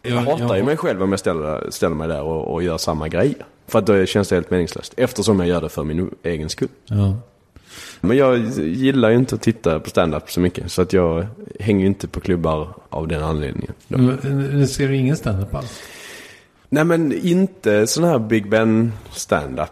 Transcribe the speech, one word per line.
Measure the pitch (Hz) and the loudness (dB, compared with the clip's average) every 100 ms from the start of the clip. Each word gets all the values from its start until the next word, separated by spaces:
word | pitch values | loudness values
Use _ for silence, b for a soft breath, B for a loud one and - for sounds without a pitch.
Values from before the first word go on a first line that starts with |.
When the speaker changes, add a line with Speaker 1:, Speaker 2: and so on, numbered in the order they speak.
Speaker 1:
jag | 123 | -2
Speaker 2:
Jag, | 120 | -2
Speaker 1:
hatar | 123 160 120 | 0 0 0
Speaker 2:
jag | 98 | 0
Speaker 1:
ju | |
mig | 120 160 | 0 0
själv | 170 98 | -2 0
om | 95 | 0
jag | 95 | 0
ställer, | 104 82 76 76 - | 0 -2 -2 -4 -6
ställer | - 92 78 | -2 -2 -2
mig | 80 | -4
där | 76 | -4
och, | 76 80 50 | -4 -4 -4
och | 80 | -2
gör | 87 80 | -2 -2
samma | - 78 78 | -2 -4 -2
grejer. | 85 135 - - _ - | 0 0 -2 -14 _ -2
För | 113 | 0
att | 101 | 4
då | 98 95 | 2 4
känns | 107 98 | 2 2
det | 92 | 0
helt | 82 | 0
meningslöst. | 92 82 - - - | -2 -2 -6 -12 -2
Eftersom | 123 - 104 98 | -2 0 2 4
jag | 87 | 4
gör | 87 | 0
det | 76 | -2
för | - | -6
min | 76 78 92 - | -4 -2 -4 -6
egen | - 82 78 | -6 -4 -6
skull. | - 131 - - | -6 -6 -8 -4
Speaker 2:
Ja. | 104 98 104 - _ _ - B B B B | 0 2 0 -8 _ _ -20 B B B B
Speaker 1:
Men | 90 131 | 0 4
jag | 135 123 113 135 | 4 2 0 -2
gillar | 78 101 131 139 110 | -4 0 2 4 6
ju | 117 | 4
inte | 131 117 | 2 0
att | |
titta | - 113 - 80 | 0 0 0 0
på | - | 0
stand-up | - 85 73 - | 0 2 0 -4
så | - | 0
mycket. | 90 - 87 | 0 0 -6
Så | - | -2
att | 90 | 2
jag | 95 85 82 101 110 - - | 2 2 0 -4 -10 -18 -6
hänger | 104 101 | 0 2
ju | 95 | 2
inte | 98 85 | 0 -6
på | - | -8
klubbar | - 90 80 78 78 - _ | -2 0 0 -2 -6 -14 _
av | - 80 | -8 -4
den | 80 | -4
anledningen | 78 78 69 - - - _ | -2 -4 -4 -8 -10 -14 _
då. | 131 | 0
Speaker 2:
Men, | 123 131 139 139 139 143 | 2 0 -4 -4 -2 0
eh, | 131 | 0
ser | - 139 | 0 -2
du | 135 | 0
ingen | 127 156 | 0 0
stand-up | 123 95 98 69 | -2 -4 -4 -8
alls? | 123 B B B B B B B B B _ | -10 B B B B B B B B B _
Speaker 1:
Nej, | 147 165 | 2 4
men | 165 156 | 2 2
inte | 98 180 175 190 - 110 104 113 | 0 2 2 2 0 2 4 2
sån | 151 | 2
här | 170 139 | 2 2
Big | 110 113 98 | 2 0 2
Ben | 110 113 110 117 104 - | 2 4 4 2 -4 -14
stand-up. | - - 90 71 65 78 | -14 -2 -2 -2 -6 -8